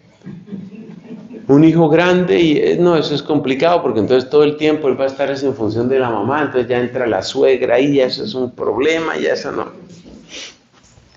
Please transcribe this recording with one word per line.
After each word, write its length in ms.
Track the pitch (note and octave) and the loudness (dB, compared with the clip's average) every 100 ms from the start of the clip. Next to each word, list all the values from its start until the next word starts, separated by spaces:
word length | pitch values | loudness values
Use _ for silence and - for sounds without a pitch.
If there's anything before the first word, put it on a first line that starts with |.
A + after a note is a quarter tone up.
| _ _ F#3 - - G3+ - - - - - - - - - | _ _ -20 -18 -16 -14 -14 -18 -18 -20 -18 -18 -18 -8 2
Un 180 | C#3 | 6
hijo 240 | D#3+ D#3+ D#3+ | 6 6 4
grande, 520 | D#3+ F3+ F3+ F3+ F#3+ | 4 4 2 2 2
y, 180 | E3+ C#3+ | 4 2
eh, 200 | - E3 | 2 2
no, 160 | F3 E3 | 2 2
eso 180 | - | 0
es 80 | C#3+ | -4
complicado, 600 | - D3+ C3 C3+ E3 F3 | -2 -2 0 0 2 2
porque 180 | D3+ A2 | 0 -2
entonces 300 | G2+ B2+ - | 2 2 2
todo 140 | D3 | 2
el 120 | D3 D3 | 2 2
tiempo 320 | D#3 D3+ C#3 | 0 0 0
él 100 | B2 | 0
va 60 | |
a 40 | C3+ | -2
estar 220 | C3+ C#3 | -2 -4
es 120 | C#3 | -2
en 120 | C#3 | -4
función 340 | A2+ G#2+ A2 B2 | -2 -2 -2 0
de 100 | C3+ | 0
la 120 | B2 | 0
mamá, 320 | A2 G#2 D3 | -2 -2 -2
entonces 260 | C#3+ B2+ A#2 | -2 -2 -2
ya 100 | B2 | -2
entra 280 | B2 B2 A#2+ | -2 -2 -2
la 160 | F#2+ | -2
suegra 520 | F#2+ C3+ C3+ B2+ B2 | -2 0 2 2 2
ahí, 200 | A#2+ C#3+ | 2 2
ya 120 | C#3 B2+ | 2 0
eso 180 | - | -2
es 100 | A#2+ | -8
un 180 | B2+ B2+ | -6 -6
problema, 640 | - - G#2+ D3 D#3+ D#3+ D#3 | -6 -4 -2 0 -2 -4 -4
ya 140 | - | -4
eso 180 | - C#3 | -4 -6
no. 160 | - - - - - - - - - - - _ _ _ _ _ | -8 -10 -12 -20 -20 -20 -20 -20 -18 -18 -20 _ _ _ _ _